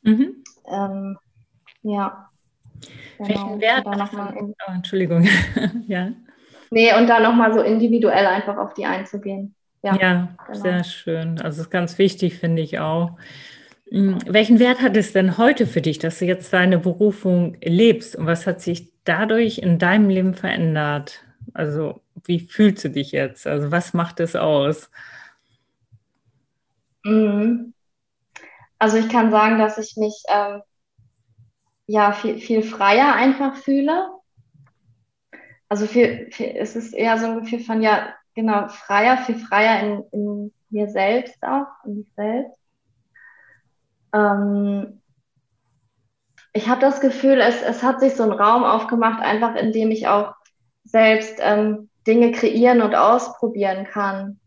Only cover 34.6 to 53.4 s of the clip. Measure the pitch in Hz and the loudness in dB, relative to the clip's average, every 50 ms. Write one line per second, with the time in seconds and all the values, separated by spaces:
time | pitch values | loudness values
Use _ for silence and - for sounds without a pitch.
34.6 | _ _ _ _ _ _ _ _ _ _ _ _ _ _ - - - _ _ _ | _ _ _ _ _ _ _ _ _ _ _ _ _ _ -20 -20 -20 _ _ _
35.6 | _ _ 208 202 208 214 - 240 240 233 240 - - - - - 233 - - - | _ _ -4 -4 -4 0 4 4 4 4 2 -6 -12 -16 -12 -10 -10 -8 -6 -8
36.6 | 214 214 - 233 220 - - - 220 226 226 226 226 226 226 226 220 226 233 233 | -8 -8 -8 -10 -12 -10 -6 -2 0 0 0 0 0 -4 -4 -6 -6 -8 -8 -8
37.6 | 233 - 220 220 220 220 214 196 - - - - _ _ _ 226 220 220 208 202 | -6 -4 -2 0 2 2 2 0 0 -6 -14 -20 _ _ _ -4 -2 0 0 0
38.6 | 202 - - - - - 202 202 214 240 262 254 254 - 226 226 - - 190 202 | -2 -4 -12 -18 -8 -2 0 2 4 4 2 2 0 -4 -6 -6 -6 -2 0 2
39.6 | 214 220 226 196 208 208 208 202 208 _ - 208 208 208 208 208 208 208 _ _ | 2 4 2 0 0 -4 -4 -6 -10 _ -8 -6 -6 -6 -6 -8 -10 -12 _ _
40.6 | _ _ 214 208 208 202 208 196 190 196 226 247 254 - - _ - - 262 277 | _ _ -4 -4 -4 -4 -2 -2 0 2 0 0 -2 -6 -14 _ -6 -4 -4 -4
41.6 | 277 277 - _ _ - 208 208 208 _ _ - 208 214 226 247 269 - - _ | -4 -6 -12 _ _ -12 -12 -12 -12 _ _ -8 -6 -4 -4 -4 -6 -8 -14 _
42.6 | _ _ _ _ _ _ _ _ _ _ _ _ _ - _ _ _ _ _ _ | _ _ _ _ _ _ _ _ _ _ _ _ _ -20 _ _ _ _ _ _
43.6 | _ _ _ _ _ _ _ _ _ _ - 208 208 208 202 202 202 202 202 202 | _ _ _ _ _ _ _ _ _ _ 0 2 2 2 2 0 -2 -2 -2 -2
44.6 | 202 202 202 202 196 - - _ _ _ _ _ _ _ _ _ _ _ _ _ | -2 -2 -4 -4 -8 -10 -14 _ _ _ _ _ _ _ _ _ _ _ _ _
45.6 | _ _ _ _ _ _ _ _ _ _ _ _ _ _ _ _ _ _ _ 214 | _ _ _ _ _ _ _ _ _ _ _ _ _ _ _ _ _ _ _ -6
46.6 | - 220 247 254 269 277 277 277 - 269 - - - 269 269 254 208 233 240 - | -2 -2 0 2 2 2 2 2 0 0 0 2 2 4 4 6 4 2 2 0
47.6 | - - 233 - - 247 262 254 269 269 - - 233 214 196 175 202 208 233 247 | -4 -6 -4 -2 0 -2 0 2 2 0 2 2 0 0 2 2 4 4 4 4
48.6 | 240 - 208 233 226 - 247 233 233 226 220 220 - - 214 220 233 240 233 - | 4 2 0 0 -2 -2 -2 0 0 0 0 -2 -2 -2 -2 0 -2 -2 -2 -2
49.6 | 220 220 220 226 220 220 220 220 - - 202 202 208 208 - _ _ _ _ _ | -2 -2 0 0 0 0 0 0 0 0 2 0 0 -2 -8 _ _ _ _ _
50.6 | _ _ _ _ _ - - 226 220 220 220 220 220 220 - - - - 208 208 | _ _ _ _ _ -2 2 4 6 6 4 2 0 -6 -8 -4 -2 0 2 2
51.6 | 214 214 214 214 214 _ _ _ _ 220 220 240 233 240 240 - - 220 - 233 | 0 0 -2 -4 -8 _ _ _ _ 2 4 4 4 4 2 2 0 0 2 4
52.6 | 240 247 247 233 220 208 - - 139 202 233 254 - - - - | 4 6 6 6 4 2 2 2 4 4 4 2 0 -6 -8 -6